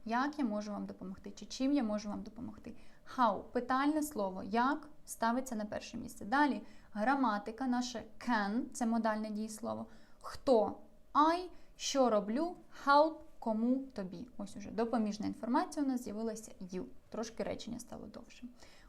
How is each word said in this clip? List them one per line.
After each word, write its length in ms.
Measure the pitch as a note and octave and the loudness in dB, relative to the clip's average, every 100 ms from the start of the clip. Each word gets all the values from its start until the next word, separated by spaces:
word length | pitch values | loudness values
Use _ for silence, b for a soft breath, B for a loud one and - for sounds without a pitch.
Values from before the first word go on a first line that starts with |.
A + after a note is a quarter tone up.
| G#3+ | -2
Як 340 | A#3 D4 D4+ | 0 0 0
я 60 | A#3 | -2
можу 260 | G#3 G#3+ | -2 -4
вам 140 | G3+ G3 | -6 -8
допомогти? 460 | G3+ F#3 F#3+ G3+ | -8 -10 -10 -12
Чи 140 | - G#3 | -14 -12
чим 280 | - C4+ | -2 2
я 100 | C#4+ | 2
можу 260 | A3 G#3 G#3 | 2 0 -2
вам 120 | G3 | -6
допомогти? 500 | G3+ - G3+ G3+ A#3+ - B B - - | -8 -10 -12 -12 -14 -14 B B -8 4
How, 220 | A#3 F#3 | 4 4
питальне 640 | - B3 B3 C4 D4 D#4 | -2 -2 2 2 4 2
слово, 420 | D4 G#3+ G3 F#3 | 0 -2 -4 -4
як, 460 | G3 A3+ B3+ D#4 - - - | 0 2 4 2 -4 -18 -14
ставиться 500 | - A3+ B3 C4 G#3+ | -2 0 0 -2 -4
на 100 | G#3+ | -4
перше 320 | - - A3+ | -6 -8 -10
місце. 280 | - - G3 | -10 -10 0
Далі 360 | C4+ D4 G#3 B B B | 4 4 2 B B B
граматика, 760 | G#3 A3 C#4 B3 G#3 A3 A3+ C4 | 0 2 4 4 2 -4 -4 0
наше 360 | B3 B3 A3 G#3+ - - | 0 -2 -6 -10 -8 0
can, 340 | A3 G3+ A3+ - | 2 2 0 -2
це 120 | - A3+ | -2 0
модальне 440 | A3+ A3 G#3+ A3 | 2 2 0 -2
дієслово. 560 | G#3 A3 - A3+ A3 A3+ B B B | -4 -6 -6 -6 -6 -8 B B B
Хто? 560 | - - - A#3 - - - - - | -12 -2 6 6 6 -4 -16 -20 0
I. 360 | C#4 D#4 F4 F#4 B B B | 6 6 4 -2 B B B
Що 320 | - C#4 B3 | 0 4 6
роблю? 460 | G#3+ G3 B3+ E4+ F4 - - C#4 | 4 2 0 0 -4 -16 -4 6
Help. 280 | C#4+ D#4+ - - - | 8 8 4 -14 -6
Кому? 440 | A#3 A3 A#3 C4+ C4+ | -2 2 4 2 0
Тобі. 340 | - F#3 E3+ E3 - | -6 -6 -8 -12 -10
Ось 200 | G3+ A3 | -8 -8
уже 140 | G3+ | -6
допоміжна 560 | G3 A#3 A#3+ G#3 G#3+ G3 | 0 2 2 2 0 -4
інформація 580 | G3+ A#3 C#4 F#4 D#4 C4+ | -2 2 2 2 0 0
у 20 | |
нас 160 | B3 | 0
з'явилася. 480 | A3 G#3 A3+ G#3+ - - | -2 -4 -4 -4 -10 -14
You. 220 | F#3 F#3 - - - | -8 -6 -6 -12 -10
Трошки 340 | - A#3 - | -6 -6 -4
речення 360 | G3 - - - | -4 -4 -6 -8
стало 260 | - - - | -10 -12 -12
довшим. 440 | - - - A#3+ - B B | -14 -16 -16 -16 -16 B B